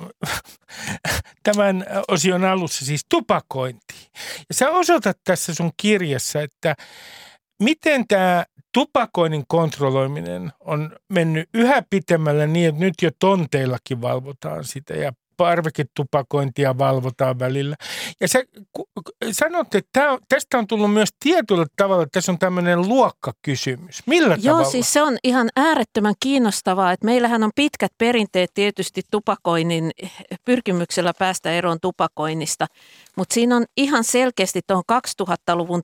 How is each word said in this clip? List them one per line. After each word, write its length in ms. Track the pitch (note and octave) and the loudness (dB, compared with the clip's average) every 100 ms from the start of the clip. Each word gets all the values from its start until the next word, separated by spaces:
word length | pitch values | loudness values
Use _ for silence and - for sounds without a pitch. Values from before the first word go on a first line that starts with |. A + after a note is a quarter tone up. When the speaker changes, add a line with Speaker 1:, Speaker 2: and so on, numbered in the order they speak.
| F3 - - - - - | -20 -12 -8 -8 -10 -20
Speaker 1:
<laughs> 800 | _ - - G3+ - - - _ | _ -16 -12 -10 -6 -6 -8 _
tämän 420 | - G#3 G3+ F#3+ F#3 G3 - | -2 2 2 0 -4 -6 -2
osion 360 | F#3 F#3 F3+ | 0 2 2
alussa, 400 | F#3+ F#3+ E3 - | 2 0 -2 -6
siis 220 | C3 D3 - | -6 -6 0
tupakointiin. 1000 | E4+ A#3+ F3+ - C3+ B2+ B2 _ - - - - - - | -2 2 -2 -2 -6 -6 -8 _ -20 -20 -18 -16 -16 -8
Ja 60 | |
sä 160 | - C4+ | 0 2
osoitat 480 | F4 F4 E4 G#3 - | 2 4 2 2 -4
tässä 300 | - F3 - | -2 -2 -2
sun 160 | D#3+ E3+ - | -4 -4 -2
kirjassa, 680 | G#3 G#3 E3+ C3 - D3+ | 0 0 0 -4 -4 -6
että 320 | D3+ _ D#3+ D3 - - - - - _ _ _ | -6 _ -4 -4 -8 -20 -20 -20 -20 _ _ _
miten 460 | A3 D#4+ D#4+ C#4 - | 0 2 2 0 2
tää 360 | G3 F#3 F3+ - _ _ | 2 4 2 -2 _ _
tupakoinnin 720 | A#3 D4 - C3+ - E3 D#3 C3+ | -2 0 0 0 0 0 0 0
kontrolloiminen 1040 | E3 D#3+ - C#3 C3+ C3+ D3 - - D#3+ - | 0 0 0 0 0 -2 -4 -8 -8 -10 -12
on 360 | F3 D3+ D#3 - _ | -6 -6 -6 -12 _
mennyt 400 | F#3 E3 D#3+ E3 | 0 0 0 -2
yhä 280 | A3+ A#3+ C#4 - | 0 2 2 0
pitemmälle 560 | G3 - E3+ D#3 D3 D3+ | -4 0 0 2 2 2
niin, 220 | E3 E3+ | 2 2
että 120 | D3 | 2
nyt 140 | F#3 E3 | -2 0
jo 80 | E3+ - | -2 2
tonteillakin 840 | F#3+ G3 D3+ C#3 C3 B2 - B2 | 2 2 0 -2 -2 -4 -6 -6
valvotaan 640 | B2 B2+ C3 C3+ D3+ D#3 | -4 -4 -6 -12 -10 -10
sitä 300 | D3 - - | -10 -14 -10
ja 180 | D#3+ D3 A#2+ _ - | -6 -6 -8 _ 0
parveketupakointia 1400 | F3 E3+ D#3+ - C#3+ - C#3 D3 C3 C#3+ C#3 B2 C#3 B2+ | 2 2 0 -4 -6 -6 -2 -2 0 -2 -2 0 0 2
valvotaan 600 | C#3 C3+ B2+ B2 C3 B2 | 2 0 -2 -2 -2 0
välillä. 380 | B2+ C3+ C#3 D3+ - - - - | -4 -2 -4 -8 -12 -12 -12 -6
Ja 80 | F3+ | 0
sä 160 | - - - G3+ | 0 -2 -12 -16
ku-, 120 | - G4 - - - A3+ | -14 -12 -14 -16 -10 -6
sanot, 420 | G3+ D#4 F4 C#4+ | -2 0 0 0
että 140 | G3+ - | -2 0
tää 200 | C4 C#4+ | 0 2
on, 60 | C4 - | 0 0
tästä 300 | C#4 - B3+ | -2 0 -2
on 80 | G#3 | 0
tullut 260 | A3 G#3 | 0 2
myös 160 | G#3 G#3 - | 2 2 0
tietyllä 460 | C#4 F4 A#3+ F3+ D#3+ - | 2 2 4 2 0 0
tavalla, 260 | G3 F#3 | 2 2
että 100 | D#3 | 2
tässä 200 | F#3 F3+ | -2 -2
on 60 | F3 | 0
tämmönen 500 | F#3 F3+ F3 F3 F#3 | 0 0 2 2 2
luokkakysymys. 1120 | C4 C4+ - - - - C3 - B2+ F3 - - | 4 2 0 -12 -8 -6 -4 -4 -8 -12 -12 0
Millä 280 | E4+ C#4+ | 4 4
Speaker 2:
Joo, 200 | F3+ A#3 | 4 4
Speaker 1:
tavalla? 160 | D#4+ C4+ | 4 2
Speaker 2:
siis 220 | B3+ A#3 | 0 0
se 100 | D4 | 2
on 160 | D4+ A#3+ | 2 0
ihan 240 | B3+ B3+ A#3 - | 0 2 0 2
äärettömän 580 | D#4 D4+ A3 A3+ G#3 G#3 | 2 2 0 0 0 0
kiinnostavaa, 720 | C4+ C#4 A3+ - - F#3 F#3 | 0 2 2 0 -2 2 2
että 120 | F3+ | 2
meillähän 380 | G#3+ B3 A#3+ A#3 | 2 2 2 2
on 80 | A3 | 0
pitkät 380 | B3 D4 - G3 - | 2 0 0 -4 0
perinteet 520 | A#3 A#3+ G3+ F#3 F3+ | 0 2 0 0 0
tietysti 480 | - G3+ G3+ F#3+ - - | 0 -2 -2 -6 -8 -4
tupakoinnin, 800 | G#3+ G#3+ G3 F3 E3+ E3 E3 D#3+ - F#3 - - F3+ | -2 -2 -2 0 0 0 0 -2 -6 -14 -16 -16 -10
pyrkimyksellä 680 | - B3+ - F3+ E3+ - E3+ - | 0 0 0 -2 -2 -2 -2 0
päästä 340 | F#3 F#3 D#3+ | -2 -2 -2
eroon 280 | E3+ F3 E3 | -2 -2 -2
tupakoinnista. 840 | F#3 - E3+ - D#3 D#3+ D3+ - D#3 - - - - - | -4 -2 -4 -2 -4 -4 -6 -4 -6 -8 -20 -20 -14 -8
Mut 140 | F#3 | -4
siinä 260 | A#3+ A#3+ A#3+ | 0 2 2
on 80 | A#3 - | 0 0
ihan 280 | C#4 C4 | 0 2
selkeästi 560 | A3+ B3 B3+ A#3+ F#3+ F#3 - | 0 2 0 0 -2 -2 -2
tuohon 180 | F#3+ E3+ | -2 2
kaksituhattaluvun 960 | A#3 - - F#3 F3 - E3+ E3+ F3 | 0 -2 -6 -4 -4 0 -2 0 -4